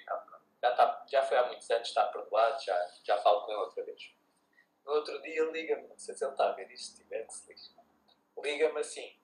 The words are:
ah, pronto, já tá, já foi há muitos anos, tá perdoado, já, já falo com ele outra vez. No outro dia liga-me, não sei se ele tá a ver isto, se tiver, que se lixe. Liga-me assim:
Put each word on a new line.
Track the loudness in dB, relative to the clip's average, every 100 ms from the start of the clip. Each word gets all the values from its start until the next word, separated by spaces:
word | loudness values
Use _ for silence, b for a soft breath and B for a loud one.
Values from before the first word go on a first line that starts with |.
| -8
ah, | -8
pronto, | -8 -20 _ 0
já | 0 4
tá, | 4 2 0
já | 0
foi | 2 2
há | 2
muitos | -2 -2
anos, | -2 0
tá | 0 0
perdoado, | -2 0 4 4 2
já, | -2 -2 -2 -6
já | 0 2
falo | 6 4 2
com |
ele | -4
outra | -4 -6
vez. | -10 -10 -18 _ _ _ _ _ _ _ -2
No |
outro | -2 0 -8
dia | -6 0 0
liga-me, | 0 -2 -4 -4
não | -18
sei | -12 -6
se | -4
ele | 0
tá | 0
a |
ver | 0 -10
isto, | -12 -14 -14
se |
tiver, | -10 -8 -8
que |
se | -14 -18
lixe. | -20 -20 _ _ _ _ _ _ -8
Liga-me | -4 2 2 2
assim: | -6 -6 -14 -14